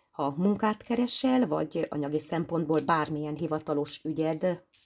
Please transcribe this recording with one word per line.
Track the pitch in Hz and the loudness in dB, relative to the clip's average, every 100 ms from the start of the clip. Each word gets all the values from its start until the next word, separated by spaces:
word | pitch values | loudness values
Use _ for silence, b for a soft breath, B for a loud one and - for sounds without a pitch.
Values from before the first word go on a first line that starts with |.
| B | B
Ha | - 143 143 | -4 -2 2
munkát | 190 202 214 214 | 2 2 0 -2
keresel, | - 240 247 - 262 254 226 | -2 0 0 0 2 4 4
vagy | 156 156 170 156 | 2 0 -2 -2
anyagi | 147 143 151 | -2 -2 -2
szempontból | 151 165 165 165 151 160 | -2 -2 -2 -2 2 2
bármilyen | 139 160 151 151 151 151 | 4 2 2 -2 -4 -4
hivatalos | 160 156 160 143 151 - | -2 -4 -2 -2 -2 -6
ügyed, | 160 156 160 160 185 175 - _ | -6 -2 0 0 -2 -2 -8 _